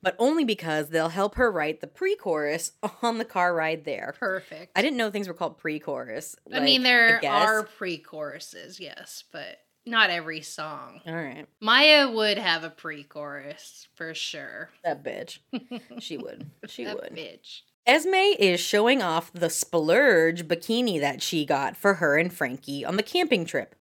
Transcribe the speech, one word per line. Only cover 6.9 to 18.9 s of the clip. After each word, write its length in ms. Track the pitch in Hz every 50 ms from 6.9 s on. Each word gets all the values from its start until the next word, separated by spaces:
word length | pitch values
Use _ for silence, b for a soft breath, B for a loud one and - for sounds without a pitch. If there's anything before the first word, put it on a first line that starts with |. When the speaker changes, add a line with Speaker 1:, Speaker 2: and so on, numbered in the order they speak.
| 247 240 233 226 226 226
Speaker 1:
I 20 |
guess. 260 | 170 143 139 - - 214
Speaker 2:
are 160 | 220 214 214
pre-choruses, 1160 | 214 - - 202 185 170 151 143 - - 156 151 143 131 156 - - - - - - 185 -
yes, 440 | 185 143 - - - - - - - _
but 280 | _ 165 139 92 - _ _ _ _ _ _
not 240 | 247 233 226 220 190
every 320 | 175 170 160 160 160 156
song. 580 | 151 - - - 156 156 151 151 - 127 - - _
Speaker 1:
All 80 | 165 160
right. 320 | 170 160 139 120 - 147 _ _ _
Speaker 2:
Maya 500 | - 214 233 254 285 302 302 294 277 262
would 300 | 226 220 214 214 208 190
have 240 | 214 185 165 165 160
a 80 | 165
pre-chorus, 1160 | 151 _ - 165 156 147 147 _ - 151 147 147 143 143 135 143 147 - - - - - - _ _
for 200 | _ 170 165 160
sure. 560 | 160 - - - 156 139 135 - 101 160 - _ _ _
Speaker 1:
That 200 | 170 151 - 143
bitch. 360 | - - 95 - - - - _ _ -
Speaker 2:
<laughs> 460 | 240 254 _ 247 226 - _ 247 240
Speaker 1:
She 180 | 226 - 165 139
would. 320 | - - - - 147 147 - _ - 214
She 160 | - - 240
Speaker 2:
That 120 | 208 214 -
Speaker 1:
would. 160 | - - -
Speaker 2:
bitch. 460 | - 156 113 85 - _ - - - _ _ _ _ _
Speaker 1:
Esme 480 | 240 254 311 311 370 381 381 381 403 403 -
is 200 | 202 190 175 175
showing 440 | - - - 208 214 233